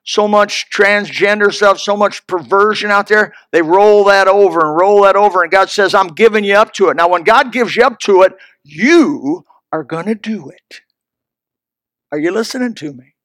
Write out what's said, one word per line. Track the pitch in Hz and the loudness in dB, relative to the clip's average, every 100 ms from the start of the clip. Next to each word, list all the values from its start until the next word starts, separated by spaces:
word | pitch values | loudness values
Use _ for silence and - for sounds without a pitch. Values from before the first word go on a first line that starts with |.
so | - - 208 | -8 -4 0
much | 208 208 - - | 0 0 -4 -6
transgender | - 202 208 175 135 202 208 202 | -2 0 0 -4 -4 -2 0 -2
stuff, | 196 202 185 | 0 0 0
so | - 202 | -2 -2
much | 202 - - | -2 -4 -8
perversion | 180 151 196 214 208 208 | -8 -2 0 0 -2 -2
out | 202 202 | -2 0
there? | 214 202 - _ | 0 0 -6 _
They | 165 | -2
roll | 160 190 214 208 202 | 2 4 4 4 4
that | 196 190 | 4 4
over | 202 196 165 | 2 2 2
and | 156 156 | -2 0
roll | 196 202 | 2 4
that | 196 196 | 4 4
over, | 208 185 | 2 0
and | 165 | -2
God | 190 185 | 0 -2
says, | - 190 202 | -2 0 0
"I'm | 185 | -2
giving | 151 226 214 | 2 0 2
you | 202 202 | 0 2
up | 220 | 0
to | - 180 | 0 -2
it." | 143 | 0
Now, | 170 | 0
when | 175 | 0
God | 165 233 269 | 0 0 0
gives | 233 202 175 | -2 -2 0
you | |
up | 262 226 | -2 -2
to | - 185 | 0 2
it, | 185 - _ _ | 2 0 _ _
you | 143 151 247 339 208 139 139 170 _ _ - | _ -4 2 2 2 -2 -8 -10 _ _ -12
are | 160 | -10
gonna | 127 165 196 220 | -10 -10 -8 -8
do | 214 208 139 | -8 -12 -14
it. | - _ - _ _ _ _ _ _ _ _ _ _ _ _ - | -20 _ -20 _ _ _ _ _ _ _ _ _ _ _ _ -12
Are | 151 | -6
you | 165 | -4
listening | 208 226 262 247 - | -4 -6 -6 -8 -8
to | 151 | -16
me? | 123 131 _ | -16 _ _